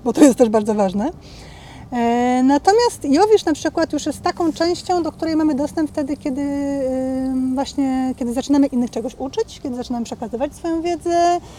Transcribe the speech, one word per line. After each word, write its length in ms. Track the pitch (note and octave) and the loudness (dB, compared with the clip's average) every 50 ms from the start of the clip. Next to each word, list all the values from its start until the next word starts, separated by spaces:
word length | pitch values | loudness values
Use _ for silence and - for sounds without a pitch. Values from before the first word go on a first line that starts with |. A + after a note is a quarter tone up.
| - | -4
bo 100 | C4 E4 | -2 4
to 80 | E4 D#4 | 6 6
jest 140 | C#4 G#3 | 6 8
też 120 | - B3+ A3 | 6 4 4
bardzo 240 | G#3+ A3 G#3 A3 G#3+ | 2 2 0 0 0
ważne. 360 | G#3+ G3+ F#3+ F3+ G3+ G#3+ D#4 F4+ - - - - - - - - - - - - - - - B3+ | 0 0 0 0 -2 -2 -4 -6 -8 -14 -20 -20 -20 -20 -20 -20 -20 -20 -20 -20 -20 -14 -8 -4
E, 500 | A#3+ A#3 A#3 A#3+ A#3+ B3 B3 B3 B3+ B3+ | -2 0 0 2 2 2 2 2 4 4
natomiast 600 | C4 C#4 C#4+ - F#4+ G4+ A#4 A#4+ A#4+ - - - | 4 4 4 4 4 4 6 4 2 0 -2 -2
Jowisz 420 | C#4+ C4+ D#4 G4+ G#4+ A4 G4 - | 2 4 4 6 6 4 4 4
na 80 | E4+ D4 | 2 -2
przykład 400 | - - D#4+ - F4 D#4+ - - | 0 -2 -2 0 0 -2 0 -2
już 120 | C#4+ - | -4 -4
jest 160 | D#4 - - | -4 -6 -4
taką 320 | - F4+ F4 - F4 D#4+ C#4+ | -4 -4 -2 0 -2 0 0
częścią, 500 | - E4 F4 F4+ E4+ - - F4+ F4+ D#4+ | 0 0 0 -2 -2 -2 -2 -2 0 -2
do 80 | D#4 | -4
której 240 | D4+ - E4 D#4+ D#4+ | -4 -4 -4 -2 0
mamy 200 | D#4 D#4+ D#4 D4 | 2 2 2 0
dostęp 340 | B3+ D4 D4 - E4+ D#4 C#4+ | 0 -2 -2 -2 -2 -4 -2
wtedy, 260 | - D#4 D4 C4+ D4 | -2 -4 -4 -4 -4
kiedy, 240 | - - D4+ B3+ C#4 | -6 -6 -6 -4 -4
ym, 1120 | C#4+ C#4+ C#4+ C#4+ C#4+ C#4 C#4 C#4 C4 C4 C4 C4 C4 C4 C4 C4 C4 C4 C4 C4 C4 C4 B3+ | -4 -4 -4 -4 -4 -2 -2 -2 -2 -2 -2 -2 -2 -2 -2 -2 -2 -2 -2 -2 -2 -2 -2
właśnie, 580 | C4 C#4 - - - C#4 C4 C4 C4 C4 C4 B3 | -2 -4 -4 -2 -2 -2 0 0 0 -2 -2 -2
kiedy 160 | - B3 A#3+ A#3 | -4 -4 -4 -4
zaczynamy 340 | C4+ - - C#4+ C#4+ C#4 | -4 -2 2 2 4 4
innych 240 | C#4 - A#3+ B3 A3+ | 2 2 0 -2 -2
czegoś 240 | - A#3+ G#3+ B3+ - | -4 -6 -6 -6 -8
uczyć, 420 | - - C#4 - A4 A4+ - - - - | -8 -10 -6 -4 -4 -6 -6 -6 -10 -8
kiedy 120 | C#4+ A#3+ | -8 -6
zaczynamy 300 | B3 - - B3 A#3 A#3 | -6 -6 -6 -6 -6 -6
przekazywać 500 | - B3 - B3 G#3 A#3 A3+ C#4 D4 - | -6 -8 -10 -8 -8 -6 -4 -4 -6 -6
swoją 260 | - - E4+ E4 E4 | -6 -4 -4 -2 -2
wiedzę, 580 | D#4+ F4 F4 D#4 - F4 E4+ E4+ F4 F4 F4 F4 - - - | -2 -2 -4 -2 -2 0 2 4 4 4 2 0 -4 -10 -18